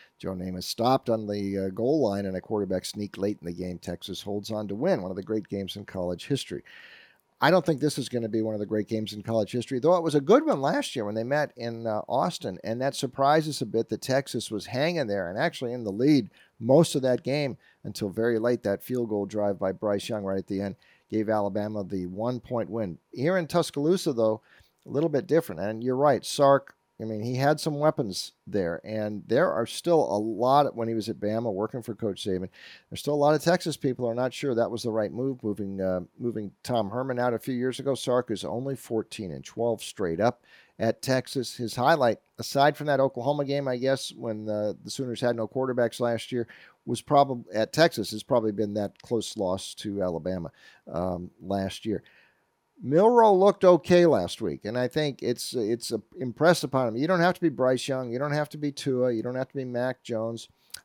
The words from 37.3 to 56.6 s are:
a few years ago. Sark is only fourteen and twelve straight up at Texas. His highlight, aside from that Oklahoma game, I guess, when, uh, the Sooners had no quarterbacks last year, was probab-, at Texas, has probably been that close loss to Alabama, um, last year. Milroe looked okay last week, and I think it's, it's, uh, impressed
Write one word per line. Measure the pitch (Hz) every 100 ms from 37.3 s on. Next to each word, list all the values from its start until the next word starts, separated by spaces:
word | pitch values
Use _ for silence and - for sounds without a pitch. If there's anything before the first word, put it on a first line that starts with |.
a | 113
few | - 123
years | 127 123
ago. | 135 127
Sark | - 123 120
is | 101 78
only | 110 135 131
fourteen | - 113 - - 95
and | 69
twelve | - - 117 110
straight | - - 90 82
up | 113 - _ - _ -
at | 113 -
Texas. | - 131 - 139 120 -
His | 113 123
highlight, | 127 160 123 - _ -
aside | - 139 143 147
from | 151
that | 139
Oklahoma | 135 123 123 147 139
game, | 143 139
I | 127
guess, | 131 135 -
when, | - 120 107 107
uh, | 107 107 95
the | 107
Sooners | - 127 110
had | 120 117
no | 110
quarterbacks | 135 131 127 117 -
last | 120 113 -
year, | 123 113 - - _ -
was | 120
probab-, | - 143 135 123 -
at | 104 110
Texas, | - 165 - 98
has | 107
probably | - 123 110
been | 101 104 104
that | 101 -
close | - 117 101 107
loss | 92 95 - -
to | 107 101
Alabama, | 92 80 85 92 80 - - - -
um, | 82 92 90 90 -
last | 90 98 98 -
year. | 110 98 - _ _ _ _ _ _ -
Milroe | 135 156 220 240 220 185
looked | 202 185
okay | 185 175 - 175 170
last | 117 87 -
week, | 104 69 101
and | 120
I | 123
think | 156 147 123
it's, | 107 120 -
it's, | 127 107 120 -
uh, | 113 - -
impressed | 127 - 160 170